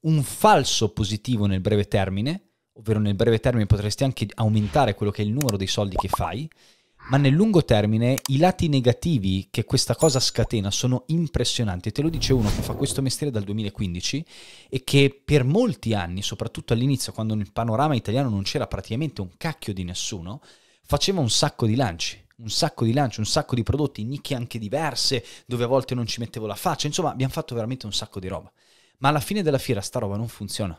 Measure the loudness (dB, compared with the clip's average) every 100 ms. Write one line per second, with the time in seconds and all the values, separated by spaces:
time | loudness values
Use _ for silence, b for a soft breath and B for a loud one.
0 | 2 2 2 4 6 6 4 0 0 0
1 | -2 -2 -2 0 2 2 2 2 2 0
2 | 0 -2 -2 -4 _ _ _ -12 -2 0
3 | 2 2 4 4 2 0 2 2 2 0
4 | -2 0 -6 0 2 2 2 2 2 2
5 | -2 -2 -2 -2 -4 -6 -4 -2 -2 -4
6 | -4 -4 -4 -8 -12 b b b b b
7 | 0 4 4 4 6 4 4 2 4 2
8 | 2 0 0 4 4 4 2 4 4 2
9 | 2 2 2 0 -2 -6 0 0 0 2
10 | 4 4 0 0 0 0 -2 0 0 0
11 | 0 -2 0 -2 -2 0 -2 -2 -6 -2
12 | -2 -2 2 4 4 0 -2 -4 -2 -2
13 | -2 -2 -2 -4 -4 -4 -4 -4 -4 -4
14 | -4 -6 -8 B B B B -8 2 4
15 | 4 2 2 2 4 4 2 0 -2 -2
16 | -2 -6 -6 -6 -8 -8 -2 0 2 0
17 | -2 -4 -2 -2 -2 -2 0 2 2 2
18 | 0 0 0 0 -2 -4 -4 -6 -6 -4
19 | -4 -6 -10 _ -8 -6 -8 -6 -6 -6
20 | -6 -8 -10 -14 b b b b _ -2
21 | 0 0 0 2 0 0 0 2 0 -2
22 | -8 -10 _ _ -6 -2 -2 0 0 2
23 | 0 -2 -2 -2 0 -2 0 0 -2 -4
24 | -8 -8 -6 -6 -6 -8 -4 -2 -2 -2
25 | -2 -2 B B -8 -4 2 2 2 -4
26 | -4 -6 -8 -6 -8 -4 -4 -2 -2 -2
27 | -2 -2 -2 -2 -6 -6 -6 -6 -6 -8
28 | -8 -10 -8 -10 -12 b b b b b
29 | 0 0 -2 -2 0 0 0 -4 -4 -6
30 | -4 -4 -6 -8 -10 -6 -6